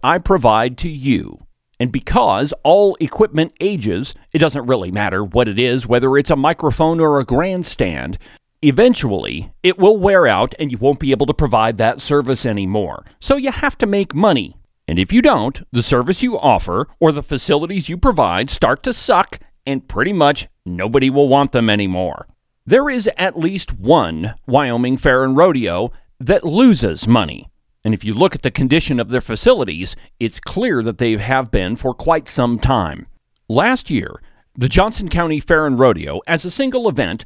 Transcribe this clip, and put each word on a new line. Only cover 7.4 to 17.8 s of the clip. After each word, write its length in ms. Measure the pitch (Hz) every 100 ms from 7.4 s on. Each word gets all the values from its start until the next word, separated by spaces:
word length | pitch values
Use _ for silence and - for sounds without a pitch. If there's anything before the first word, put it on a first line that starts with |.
| 180 185 170 - 95 73 65 92 - _ _ _
eventually 920 | 147 131 240 240 139 98 52 67 - -
it 160 | 180 185
will 180 | 196 214
wear 300 | 190 190 147
out 280 | 95 127 -
and 120 | 151
you 60 | 120
won't 240 | 127 143
be 100 | 139
able 120 | 127
to 80 | 139
provide 460 | 147 147 110 113 110
that 200 | 113 -
service 460 | - 147 127 127
anymore. 600 | 127 104 95 107 90 53 - _
So 160 | - 277
you 140 | 269
have 280 | - 285 -
to 80 | 214
make 280 | 202 196
money. 440 | - 208 143 95 - _ _ -
And 120 | 82
if 160 | 95
you 80 | 226
don't, 400 | 277 214 113 - -
the 100 | 120
service 400 | 113 127 123 185
you 160 | 247 226
offer 500 | 143 104 - 90 131 -
or 100 | 160
the 120 | 147
facilities 640 | - 143 - 147 165 196